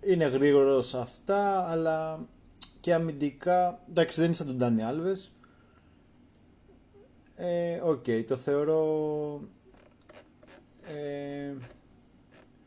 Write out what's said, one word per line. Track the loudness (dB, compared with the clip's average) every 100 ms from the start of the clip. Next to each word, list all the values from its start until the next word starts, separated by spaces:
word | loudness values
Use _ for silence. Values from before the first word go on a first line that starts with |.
είναι | 2 2
γρήγορος | 4 4 6 6 6 4 2
αυτά, | -2 -8 -12 -2 0 2 0
αλλά | -2 -2 0 -2 -4 -8 -12 -18 -20 -16 -16 -10
και | 0
αμυντικά, | 0 0 -2 -6 -4 0 2 2 -2 -6
εντάξει, | 0 2 2
δεν |
είναι | 2
σαν | 2 0
τον | 0
Ντάνι | 2 2
Άλβες. | 0 -4 -4 -4 -8 -20 -20 _ _ _ _ _ _ _ _ _ _ _ _ -20 _ -20 -20 -20 _ -10
Ε, | -4 -2 -2 -2
οκ, | 0 -2 0 -2 0
το | -4
θεωρώ, | 0 0 2 0 0 0 -2 -4 -6 -10 -14 -20 _ -20 -20 _ _ -20 -20 _ -20 -20 _ _
ε, | -14 -10 -8 -8 -8 -8 -10 -10 -14 -20 _ -20 _ _ _ -20 -20 _